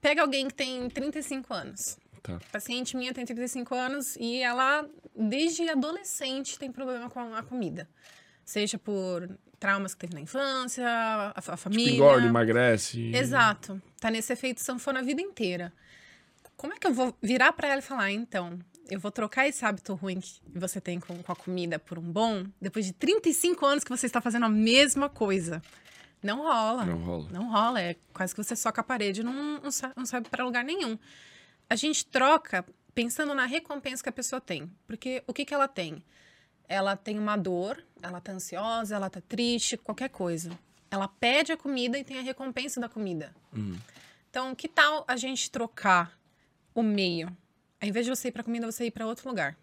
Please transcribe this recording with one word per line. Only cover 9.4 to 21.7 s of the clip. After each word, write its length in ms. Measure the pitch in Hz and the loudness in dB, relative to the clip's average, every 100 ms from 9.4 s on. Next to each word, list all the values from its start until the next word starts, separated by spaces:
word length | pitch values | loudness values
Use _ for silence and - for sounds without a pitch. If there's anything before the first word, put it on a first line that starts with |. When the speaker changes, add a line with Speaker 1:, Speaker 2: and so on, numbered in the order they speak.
| _ _ | _ _
Speaker 1:
traumas 340 | 202 196 190 | 0 2 0
que 80 | - | -6
teve 120 | 175 | -10
na 80 | 175 | -10
infância, 640 | 165 262 277 262 254 247 240 233 220 220 202 202 | -8 -4 -2 -2 -4 -2 0 0 0 0 -4 -6
a 60 | |
fa-, 120 | - | -8
a 40 | 170 | -8
Speaker 2:
Tipo, 60 | - | 0
Speaker 1:
família. 240 | 208 233 131 | 4 4 10
Speaker 2:
engorda, 320 | 139 135 120 | 12 12 8
emagrece. 840 | 117 113 117 123 110 - 123 113 | 6 6 8 8 6 2 -4 -2
Speaker 1:
Exato. 680 | 113 - 262 226 202 - 196 - - | 0 2 6 4 4 -6 -12 -12 -6
Tá 100 | 226 | -2
nesse 200 | 220 214 | -2 -2
efeito 300 | 240 262 240 | -2 -2 -4
sanfona 380 | - 247 - 262 | -6 -4 -2 -2
a 40 | |
vida 180 | 254 294 | 0 -2
inteira. 520 | 392 - 208 180 175 - _ - - - _ _ - _ | -4 -2 -2 -2 -6 -12 _ -20 -20 -20 _ _ -20 _
Como 180 | 285 | -10
é 40 | 392 | -2
que 100 | 381 | 0
eu 60 | |
vou 220 | 247 254 - | 2 0 0
virar 300 | 208 254 269 | 0 6 6
pra 140 | 320 294 | 6 0
ela 120 | 277 | 0
e 20 | |
falar, 300 | 269 269 196 | -2 -2 0
"Então, 460 | 202 233 196 175 175 175 - - | 0 -2 -4 -4 -8 -14 -20 -8
eu 100 | 190 | -6
vou 120 | 202 | -6
trocar 360 | 202 214 - 277 | -4 -4 2 0
esse 180 | - 226 | 2 -2
hábito 300 | 202 - 190 | -2 -6 -6
ruim 240 | 190 185 | -4 -6
que 200 | - - - 175 | -8 -16 -14 -8
você 240 | 185 196 | -6 -6
tem 200 | 180 175 | -6 -6
com, 180 | - 175 | -6 -12
com 100 | 175 | -8
a 40 | 175 | -8
comida 420 | - 180 175 | -4 -4 -2